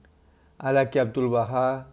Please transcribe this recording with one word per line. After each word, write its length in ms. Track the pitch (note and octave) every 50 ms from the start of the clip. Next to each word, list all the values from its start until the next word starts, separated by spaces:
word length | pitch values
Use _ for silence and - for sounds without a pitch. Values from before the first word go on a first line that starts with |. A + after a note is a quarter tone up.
| _ - _ _ _ _ _ _ _ _ _ -
a 140 | - C3+ C3+
la 180 | C#3 C3+ -
que 100 | - C#3+
Abdul 300 | B2+ A#2 A2+ C3+ B2+ B2
Bahá 560 | A#2+ A#2 A2+ G#2+ B2 B2+ B2+ B2+ C3 C3 C3 -